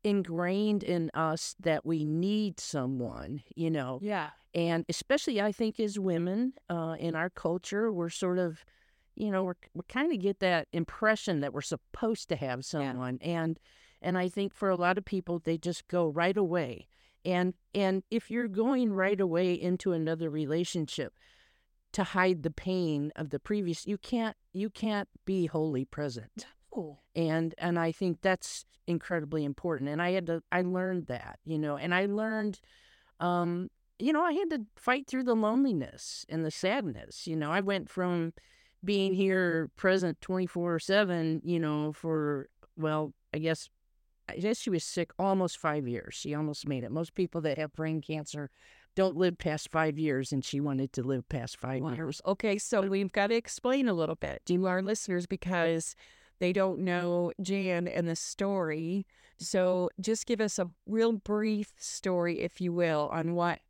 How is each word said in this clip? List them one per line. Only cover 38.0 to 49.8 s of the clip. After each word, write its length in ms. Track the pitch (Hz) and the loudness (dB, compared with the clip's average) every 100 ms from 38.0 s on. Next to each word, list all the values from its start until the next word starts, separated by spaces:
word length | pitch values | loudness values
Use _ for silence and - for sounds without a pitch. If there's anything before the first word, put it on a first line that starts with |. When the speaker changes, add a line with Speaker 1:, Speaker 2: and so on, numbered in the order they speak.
| 180 175 165 - _ _ _ _ | 0 0 -2 -6 _ _ _ _
Speaker 1:
being 300 | 180 202 190 | 0 2 2
here 560 | 185 196 185 180 165 160 | 4 4 4 4 2 -2
present 460 | - 190 190 180 160 | 2 4 4 2 -2
twenty-four 580 | - 185 185 175 175 165 | -2 -2 -2 -2 0 0
seven, 600 | - 196 202 175 160 160 | 4 4 4 2 0 -2
you 160 | 165 170 | 0 0
know, 320 | 156 151 151 | 0 0 -2
for, 580 | 151 165 160 147 143 - _ - - | -4 -2 0 0 -2 -6 _ -20 -4
well, 360 | 156 156 156 - _ | -2 0 -2 -8 _
I 60 | 151 | -4
guess, 300 | 160 160 - _ _ _ _ _ - | -2 -2 -6 _ _ _ _ _ -12
I 100 | - | -4
guess 220 | 202 233 | -2 0
she 100 | - | 0
was 140 | 175 | -2
sick 280 | - - 165 - | -2 -4 -4 0
almost 380 | 196 190 180 - | 2 2 2 0
five 300 | 160 151 127 | -2 0 -2
years. 280 | 120 - | -4 -6
She 180 | - 147 | -10 -6
almost 340 | 147 151 147 147 | -2 -2 -4 -4
made 160 | 131 | -4
it. 80 | 117 | -2
Most 220 | 151 165 | -4 -4
people 280 | - 180 170 | -2 -2 0
that 160 | 156 139 | -2 -2
have 160 | 151 | -4
brain 280 | - 160 160 | -4 -2 -2
cancer 480 | 147 156 147 151 139 _ - - _ | -4 -6 -6 -8 -10 _ -20 -20 _
don't 220 | - 190 147 | 2 2 4
live 200 | 185 175 | 2 2
past 320 | 175 151 - | -2 -2 -2
five 300 | 160 | 0